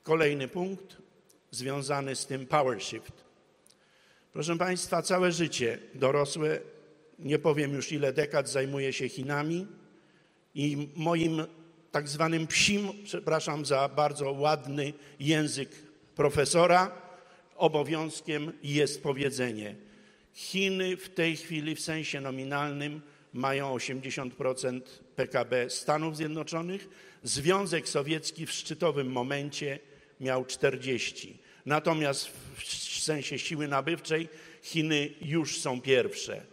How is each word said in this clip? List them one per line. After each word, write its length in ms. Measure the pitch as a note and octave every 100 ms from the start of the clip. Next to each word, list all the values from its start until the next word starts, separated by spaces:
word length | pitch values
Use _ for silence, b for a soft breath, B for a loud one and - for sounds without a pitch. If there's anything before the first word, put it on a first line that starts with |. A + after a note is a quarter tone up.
Kolejny 440 | - D#3+ D3+ C#3+ B2+
punkt 500 | - F#3+ F#3+ - - - _ _ _ _
związany 640 | - B2+ C#3+ C3+ C#3+ C3+ B2+
z 100 | -
tym 200 | C3+ B2+
power 380 | D3+ C3 G#2+
shift. 440 | - - - - - _ _ _ _ b b b b b b
Proszę 240 | D#3+ D#3 E3+
państwa, 440 | F3+ F3+ - F3
całe 300 | D3+ F#3 F3+
życie 480 | E3 D#3+ - A#2 A2+ - C3+
dorosłe, 640 | C3 C#3+ C#3+ E3 D3+ D#3 - - - - _ -
nie 200 | D3+ D3
powiem 340 | D#3+ D3 C#3+
już 180 | C#3+ A#2+
ile 220 | D3 C3+
dekad, 360 | C3 D3 D#3 C3
zajmuję 440 | C3+ C3+ C#3 C3+
się 160 | B2+ C3
Chinami 580 | - C3+ C#3+ D3+ E3+ G3+ - - b b b b b _ D3+
i 340 | D3 C#3+ D3 E3+
moim 480 | D#3+ E3+ E3 D#3+ D#3+ - - _ _
tak 180 | D3 D3
zwanym 380 | C#3+ D#3+ E3 D#3+
psim, 400 | - - G3+ G3+ -
przepraszam 640 | - F3 - E3 E3 D3+ C#3
za 240 | C3+ C#3
bardzo 420 | C#3 D3 C#3+ C#3
ładny 600 | C#3 D3 D3+ C3+ C3+ C#3 D3 B B
język 500 | C#3+ D#3 D3+ C3 C3 - - - _ -
profesora, 760 | C#3+ D3 C3+ E3+ E3+ F3 F#3 - - B B B B -
obowiązkiem 960 | E3+ D3+ C#3 D#3+ D#3+ - - D3 D3+ D3+
jest 400 | C#3+ C#3+ C#3 -
powiedzenie: 720 | D#3 C3+ C#3+ B2 B2 G#2+ G#2 G2+ B B B B B
Chiny 640 | - - F#3 G3 F#3+ F#3 F#3
w 120 | -
tej 280 | - E3 D#3+
chwili 380 | - D#3+ D3+ D3+
w 60 |
sensie 400 | - D#3+ D3 C#3+
nominalnym 800 | C3+ C3 C3+ C#3+ D3 C#3+ D3 D3+ - B B
mają 400 | B2 C3+ C#3 C#3
osiemdziesiąt 640 | B2+ - C3 C3+ B2 B2+ -
procent 680 | C3 B2+ C3 B2+ B2+ - - -
P 120 | B2+
K 180 | C3 A2+
B 240 | B2+ B2
Stanów 480 | - - D3+ D#3+ D3+
Zjednoczonych. 720 | D#3 D#3 D3+ E3 F3 G3 - B B B
Związek 680 | A#2+ - D3 G3 G3 E3 -
Sowiecki 560 | D#3 C#3+ D#3+ D3+ - D#3+
w 60 |
szczytowym 600 | - - D#3 E3+ C#3+ C3
momencie 680 | B2+ B2+ C#3+ C#3+ - D3 C#3 B B B _
miał 260 | C3 C3 B2+
czterdzieści. 920 | - C#3 B2+ B2+ A#2 - - F#2 - B B -
Natomiast 640 | D3+ D#3 D#3+ D3 C#3 - - - -
w 420 | - - - -
sensie 400 | - D3+ C3 C3+
siły 280 | - D#3 D3
nabywczej 600 | C#3 C3+ E3+ - D#3+ E3 B B B
Chiny 480 | - E3 D#3 D3+ D3 -
już 380 | C#3 E3 C#3+ -
są 220 | D3 B2+
pierwsze. 640 | B2+ C3 G#2 - - G#2 -